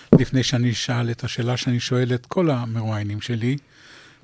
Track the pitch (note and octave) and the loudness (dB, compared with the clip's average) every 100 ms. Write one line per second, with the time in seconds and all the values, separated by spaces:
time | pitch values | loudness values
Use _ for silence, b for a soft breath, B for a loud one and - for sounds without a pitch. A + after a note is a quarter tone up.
0 | B - B2+ C3 A#2+ B2 B2 A2 - A#2+ | B 6 6 2 2 0 0 0 -2 -2
1 | A#2 A#2 A#2+ - A#2 B2 C3 A#2+ - B2+ | -2 -4 -6 -4 -2 -2 0 -2 0 0
2 | B2+ B2 - F#3 E3 B2+ A#2 A#2 A2 G#2+ | 0 -2 -2 0 2 0 -2 -4 -4 -4
3 | G#2 G#2+ - A#2 A#2+ C#3+ b b b b | -4 -6 -4 -2 -2 -2 b b b b
4 | b b | b b